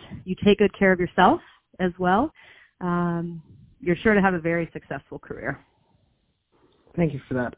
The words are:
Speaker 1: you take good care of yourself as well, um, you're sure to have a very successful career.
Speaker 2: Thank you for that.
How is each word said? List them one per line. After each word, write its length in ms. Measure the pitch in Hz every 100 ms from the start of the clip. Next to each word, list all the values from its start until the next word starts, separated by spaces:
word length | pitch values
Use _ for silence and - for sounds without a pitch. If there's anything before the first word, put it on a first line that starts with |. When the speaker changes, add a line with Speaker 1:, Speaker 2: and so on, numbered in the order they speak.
| - -
Speaker 1:
you 120 | - 185
take 140 | 208 202
good 180 | 202 -
care 140 | 196
of 80 | 180
yourself 400 | 175 - 185 339 - _ _ -
as 120 | 185 170
well, 320 | 180 190 311 - - - _ -
um, 640 | 180 175 175 170 170 170 - - - _
you're 160 | 175 175
sure 180 | 226
to 60 | 208
have 140 | 190
a 40 | 180
very 300 | 165 170 165
successful 460 | 156 - 139 - 135
career. 400 | - - 117 135 _ _ _ _ _ _ _ _ _ _ _ _ _
Speaker 2:
Thank 180 | - 165
you 60 | 135 -
for 80 |
that. 200 | 127 120